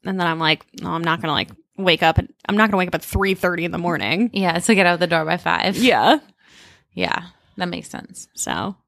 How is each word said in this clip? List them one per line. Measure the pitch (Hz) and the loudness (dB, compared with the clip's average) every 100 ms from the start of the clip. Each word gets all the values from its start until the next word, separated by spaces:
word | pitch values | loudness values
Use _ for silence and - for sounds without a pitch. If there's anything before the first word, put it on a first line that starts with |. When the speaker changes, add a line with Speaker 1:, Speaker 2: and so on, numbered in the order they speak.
Speaker 1:
And | 185 190 | -6 -2
then | 175 | -2
I'm | 160 | 0
like, | 160 156 - - | 0 0 -4 -12
"No, | 180 | -6
I'm | 165 | -4
not | 165 165 | -2 -2
gonna, | 160 | -2
like, | 143 - - _ - | -2 -4 -12 _ -2
wake | 185 160 | 2 4
up | 165 160 | 4 2
at, | - _ - | -2 _ -2
I'm | 202 | 2
not | 214 | 2
gonna | 196 | 2
wake | 180 | 0
up | 160 | -4
at | |
three | - 196 190 | -4 -4 -2
thirty | 185 180 175 | 0 0 -2
in | 170 | -4
the | 170 | -4
morning." | 175 165 - 170 240 | -4 -2 -2 0 0
Speaker 2:
Yeah, | 196 185 165 | 0 0 0
so | 175 | 2
get | 202 175 | 4 4
out | 175 | 2
the | 175 | 0
door | 165 | 0
by | 156 170 | 0 -2
five. | 165 170 190 196 | 0 0 0 2
Speaker 1:
Yeah. | 247 139 143 294 - _ _ - - _ _ | 2 4 4 4 0 _ _ -20 -20 _ _
Speaker 2:
Yeah, | 180 - - 180 _ _ - | -6 -2 -2 -6 _ _ -8
that | 180 | -6
makes | 175 - | -6 -10
sense. | - - - - | -14 -14 -20 -20
Speaker 1:
So. | - - 85 190 196 | -10 -6 -4 -6 -8